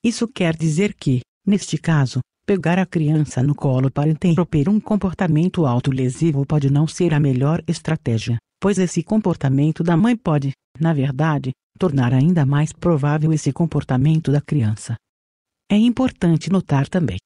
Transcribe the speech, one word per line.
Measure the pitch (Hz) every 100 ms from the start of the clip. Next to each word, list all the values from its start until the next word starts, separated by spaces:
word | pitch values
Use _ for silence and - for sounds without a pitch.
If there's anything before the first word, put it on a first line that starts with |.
Isso | 233 - 226
quer | - 175 160
dizer | 160 151 208 -
que, | - 127 - _ -
neste | 214 - 151
caso, | - 151 135 127 - _ -
pegar | 196 165 180
a | 180
criança | 175 151 156 143 -
no | 135
colo | 147 143 127 135
para | - 147
interromper | 156 180 165 170 156 143
um | 214
comportamento | - 214 190 160 185 151 180 180 147
autolesivo | 120 139 131 127 127 165 139 139
pode | 151 139
não | 143 156
ser | - 175
a | 147
melhor | 147 127 139 165 -
estratégia, | 165 - 160 - 113 120 113 _ _
pois | 196 185
esse | 180 -
comportamento | 160 214 196 165 139 135 151 156
da | 175 165
mãe | 220 233
pode, | - 147 139 - _ -
na | 160
verdade, | 151 135 131 160 143 135 - _ _
tornar | 185 139 123
ainda | 131 151 175 135
mais | 143 156
provável | - 175 156 147 156 156
esse | 156 -
comportamento | - 165 147 - 127 143 160 143
da | 143
criança. | - 147 110 107 - 113 _ _ _ _ _ _ _
É | 208
importante | 240 240 254 - 175 160 -
notar | 185 - 139 135
também | 185 143 92